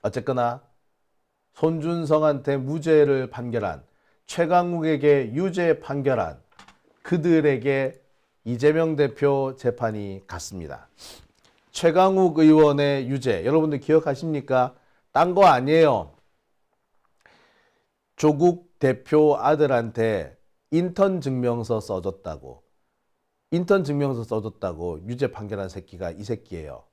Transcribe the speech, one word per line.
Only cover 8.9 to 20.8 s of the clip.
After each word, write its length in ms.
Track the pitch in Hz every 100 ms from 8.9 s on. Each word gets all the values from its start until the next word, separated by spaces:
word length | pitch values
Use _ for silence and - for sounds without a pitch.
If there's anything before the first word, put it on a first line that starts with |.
| 151
대표 600 | 139 - 143 139 135 135
재판이 680 | 123 120 117 107 101 95 _
갔습니다. 640 | 90 - 95 80 67 _ _ - - _ _ _ _ _ -
최강욱 640 | 170 160 190 190 180 156
의원의 680 | 156 156 151 143 143 139 123
유죄, 380 | 135 127 95 95
여러분들 340 | 156 156 143
기억하십니까? 920 | - 156 156 135 165 151 139 131 127 _ _ _ _
딴 240 | 135 170 180
거 100 | 190
아니에요. 680 | 131 131 160 160 113 82 _ _ _ _ _ _ _ _ _ _ _ _ _ _ _ _ _ _ _ _ _
조국 640 | 151 143 175 175 _ _
대표 580 | 135 127 - 151 151 147
아들한테 1000 | 123 151 147 127 117 117 113 101 71 _ _ _ _
인턴 500 | 156